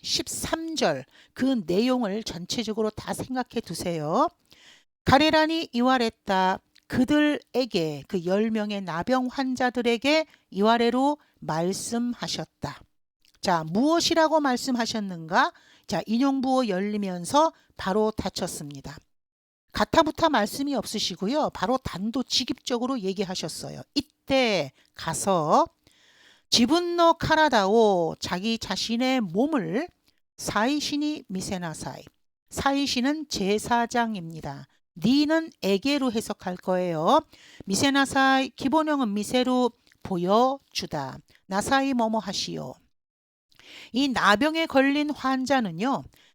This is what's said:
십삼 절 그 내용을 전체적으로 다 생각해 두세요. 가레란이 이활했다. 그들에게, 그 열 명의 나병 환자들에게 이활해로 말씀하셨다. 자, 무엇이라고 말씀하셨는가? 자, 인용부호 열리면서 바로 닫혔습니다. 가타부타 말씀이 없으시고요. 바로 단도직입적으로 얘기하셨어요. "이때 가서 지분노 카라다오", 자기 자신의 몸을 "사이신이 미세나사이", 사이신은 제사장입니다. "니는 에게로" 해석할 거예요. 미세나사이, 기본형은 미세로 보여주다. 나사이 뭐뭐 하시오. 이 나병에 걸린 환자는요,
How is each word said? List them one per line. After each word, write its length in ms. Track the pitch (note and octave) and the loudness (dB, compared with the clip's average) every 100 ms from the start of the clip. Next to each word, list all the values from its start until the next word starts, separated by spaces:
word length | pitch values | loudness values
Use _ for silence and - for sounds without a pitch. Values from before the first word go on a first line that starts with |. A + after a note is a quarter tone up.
십삼 720 | - - - - - E4 E4 D#4 | -6 -4 -4 -8 -4 -4 -4 -2
절 280 | G3 C3+ - _ _ | 0 -2 -8 _ _
그 300 | - C4 B3 D#3 | -4 0 0 0
내용을 560 | F3+ B3+ B3+ G#3 G#3 | 0 2 2 0 -4
전체적으로 640 | - E3+ F3+ - A3 G#3+ G#3+ | -8 -10 -6 -6 -4 -2 -4
다 240 | - - | -4 -10
생각해 460 | G3 - B3+ A#3+ A#3+ | -8 -6 -6 -4 -6
두세요. 640 | - E3+ F3+ E3 D3 G3+ E4 _ _ _ - - _ _ | -8 -8 -4 -4 -2 0 0 _ _ _ -20 -20 _ _
가레란이 680 | - C4+ D#4 D#4 D#4 D#4+ D#4 | 4 6 6 4 4 0 -2
이활했다. 840 | A#3+ B3 C4 A3+ - - F#3+ F#3 G3 _ _ - | 0 2 2 0 -4 -2 2 2 0 _ _ -6
그들에게, 1160 | - C4 D4 D4 C#4+ - A#3+ B3+ F3+ D#3 C#3+ - | 0 2 4 4 0 -4 -4 -2 0 -2 -4 -6
그 160 | F#3 E3+ | -4 0
열 240 | G3 A3+ | 0 0
명의 320 | A3 G#3 G3+ | -2 -4 -6
나병 460 | F#3 D#3+ A#3+ B3+ B3 | -6 -6 0 0 0
환자들에게 960 | - C4 B3+ B3+ B3 A#3 A#3 C#4 D#4 D#4 _ _ | -4 -4 0 -2 0 0 0 2 2 0 _ _
이활해로 680 | F3+ G#3+ A#3 A#3 B3+ C#4 D4 _ _ | 2 4 4 4 2 0 0 _ _
말씀하셨다. 1400 | D3+ D#3+ F3 G3 - A#3+ A#3+ A#3 E3+ - D#3+ - C#3 - - _ _ _ _ _ | -6 -2 -2 -2 -6 -4 -4 -6 -6 -6 -8 -10 -10 -10 -20 _ _ _ _ _
자, 240 | - E3+ D#3+ | -2 0 0
무엇이라고 680 | F#3+ D4 E4+ - E4 D#4 D#4 | 0 2 2 2 2 4 4
말씀하셨는가? 1120 | C#4 B3 C4 A#3+ A#3 A3+ G3+ E3+ D#3+ G#3 E4 - _ _ - | 2 -2 -2 -2 -2 -4 -6 -8 -2 0 0 -2 _ _ -6
자, 160 | F3+ | -6
인용부호 640 | - A#3 C#4 C4+ C4 B3+ A#3 | 0 2 2 2 0 0 0
열리면서 840 | F3+ G#3 G#3 G3 F3+ F3 C#4+ D#4+ - _ - | -2 -2 -4 -4 -6 0 4 2 0 _ -10
바로 320 | F#3+ G3+ G#3+ | -2 0 0
닫혔습니다. 880 | - F#3+ - F3+ - D3 C3+ C#3+ D3+ _ _ _ _ _ _ _ | -2 -6 -6 -8 -8 -12 -14 -16 -18 _ _ _ _ _ _ _
가타부타 560 | - G#3 E4 D#4+ - D#4+ | -2 2 4 2 2 2
말씀이 460 | B3+ G3+ - C#4+ | 2 0 -4 -4
없으시고요. 760 | B3 - G#3 - F3+ F#3 D4+ A3 | -4 -4 -6 -6 -4 -2 0 -2
바로 280 | - F#3+ B3+ | -2 -2 -2
단도직입적으로 1200 | - E3+ G#3+ C4 - - B3+ C4+ - A#3+ B3 C4 | -4 -6 -4 -4 -2 -4 -4 -8 -4 -4 -2 -2
얘기하셨어요. 800 | F#3 G3 F3+ F#3 D#3+ - C#3 D3 - | -4 -4 -4 -6 -8 -8 -12 -14 -6
"이때 800 | C#4+ - _ - C4+ A#3+ F#3 C#3 _ _ | -6 -6 _ -2 2 2 0 -2 _ _
가서 720 | - E3 D#3+ G3 F3+ D3+ A#3 E4 _ _ _ _ _ _ _ - | -12 -8 -4 0 2 4 2 2 _ _ _ _ _ _ _ -2
지분노 640 | - A#3 E4+ F4 F4 E4 | 2 4 2 2 4 4
카라다오", 1000 | E4 - D#4 D4+ A#3+ F#3+ A3+ G#3+ F3+ D#3+ D#3 | 4 2 4 4 4 4 6 6 4 0 -4
자기 380 | - F3+ G#3+ A3+ | -6 -4 -2 -4
자신의 640 | - G3 - A#3 B3+ C4 | -4 -6 -2 -2 0 0
몸을 640 | G3 F#3 D4 D4 D#3+ G#3 F4 _ _ _ _ - | 0 0 0 0 -2 -4 -6 _ _ _ _ -12
"사이신이 880 | - G#3 A#3+ D4 - D4 D4 D4+ - | -6 -2 0 0 -2 -2 -4 -6 -8
미세나사이", 720 | F#3 E3+ F#3 E3+ D#3 D3+ - - _ _ _ _ | -8 -6 -6 -8 -10 -12 -12 -18 _ _ _ _
사이신은 800 | - C#4 C#4 C4+ B3+ C4 D#4 D4 | -2 0 0 0 -2 -2 -4 -6
제사장입니다. 1400 | - F#3+ G#3 - A#3+ A#3 A#3+ A3+ G3+ E3 D#3 D3 C#3 C#3 _ _ F3 | -4 -2 -2 0 0 0 -2 -2 -4 -10 -12 -12 -14 -18 _ _ -4
"니는 520 | G#3+ C#4+ D4+ D#4+ D#4+ - | 2 2 4 2 0 -6
에게로" 480 | F#3+ G3 C4+ C#4+ C4 | 0 0 0 0 0
해석할 460 | A3 - G3+ F#3 F3+ | -2 -6 -8 -8 -8
거예요. 640 | - F3+ F3+ D#3 F3 D4+ - - - - - | -2 0 0 0 4 2 2 -20 -20 -18 -4
미세나사이, 840 | G3 C#4 C#4 C4+ C#4 C4+ C4+ C4+ - | 0 2 2 2 2 4 2 0 -4
기본형은 580 | C4+ D#4 D#4 C#4+ A3+ | 0 2 2 0 -2
미세로 560 | G3+ G3+ B3+ B3+ B3+ A#3+ _ _ _ | -2 -2 0 2 2 2 _ _ _
보여주다. 1160 | - F3 F3 G#3+ C4 C#4 _ - F3 D3+ C3+ C#3+ _ _ - | -6 -4 2 4 4 0 _ -10 -6 -6 -8 -12 _ _ -6
나사이 480 | F#3+ G3 C4+ C4+ | -4 2 2 2
뭐뭐 240 | B3 A3+ A3 | 0 0 -2
하시오. 560 | G#3 G#3 - E3 C3 - _ _ _ _ _ _ _ _ - - - | -4 -6 -6 -8 -10 -14 _ _ _ _ _ _ _ _ -20 -20 -8
이 160 | A#3+ C#4+ | -2 0
나병에 580 | G3+ F#3 G#3 D4+ D#4+ E4 | 2 4 4 4 2 2
걸린 440 | C#4 C4+ D4 D4 | 4 4 2 0
환자는요, 920 | - C4 C4 B3+ C4+ G#3 E3 B3 G#3 B2+ _ _ | -2 -2 0 2 0 0 -2 -2 -2 -6 _ _